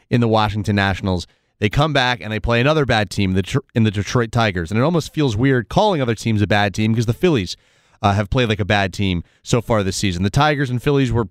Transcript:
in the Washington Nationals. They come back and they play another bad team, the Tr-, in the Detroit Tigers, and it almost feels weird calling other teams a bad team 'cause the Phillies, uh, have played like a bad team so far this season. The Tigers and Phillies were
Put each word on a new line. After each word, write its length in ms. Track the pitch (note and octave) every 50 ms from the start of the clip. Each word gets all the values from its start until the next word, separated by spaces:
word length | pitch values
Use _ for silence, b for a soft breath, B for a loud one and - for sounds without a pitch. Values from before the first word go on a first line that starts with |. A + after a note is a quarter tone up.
| b b
in 120 | - B2
the 80 | A#2+ A2+
Washington 480 | A2 A2 G#2+ G#2 G2 G#2+ G2+ - G#2
Nationals. 500 | G2+ G2 G2 F#2+ - - G2+ F#2 F2 - - _ _ _ _ _ _
They 120 | G#2 G#2+
come 220 | - C#3 D3 D#3+ D3
back 280 | C#3 B2+ B2 B2 G#2
and 120 | D#2 G#2+ A2
they 60 | G#2+
play 220 | - A#2 A#2 A#2
another 260 | A#2+ C#3+ D#3 D#3 C#3+
bad 240 | A#2 B2 A2 G#2+ F#2+
team, 220 | - - G2+ F#2+ F#2
the 100 | F#2+ F#2+
Tr-, 160 | - - C#3 - _ _
in 80 | A#2+ A2
the 80 | G#2+
Detroit 400 | F#2+ G#2 G2 - - B2+ A#2 A2
Tigers, 400 | - A#2 A2+ G#2+ F2+ F2+ E2+ D#2+
and 80 | G#2 A2
it 60 | B2
almost 280 | D#3 F3+ E3 C#3 - -
feels 240 | D#3 D3+ C#3 G#2
weird 320 | G2 B2 C#3 C3+ B2 G#2+ -
calling 320 | - F3 G#3 G#3+ G3 D3+
other 140 | C3 A#2 A2+
teams 280 | - - A#2 A2 G#2 G#2
a 40 |
bad 280 | F2 G#2+ G#2 G#2 G#2 F#2
team 200 | - A2 A2 A2+
'cause 120 | A2+ A#2
the 80 | G#2 A#2
Phillies, 420 | - - F3+ D#3+ A#2+ F#2 E2+ - b b b b b b b b b b
uh, 100 | G2+ G2
have 180 | G2+ G#2+ G2
played 180 | - C3 B2+ A2
like 120 | A2 F#2+
a 40 | G#2+
bad 280 | F2+ G#2+ G2+ G2 G2 -
team 320 | - G#2 G2 F2+ F2 D#2+ b b b b
so 180 | - - B2
far 220 | G#2+ - A#2 G#2+ G2+
this 140 | F#2+ F#2
season. 260 | - - G2+ F2 E2+ F#2+
The 80 | G2+
Tigers 400 | - C#3+ C#3+ D3+ D3+ C3+ D3 B2
and 100 | B2 A#2+
Phillies 300 | - D3 C#3+ C#3 C3+ B2
were 180 | A2+ A#2+ A#2 G2+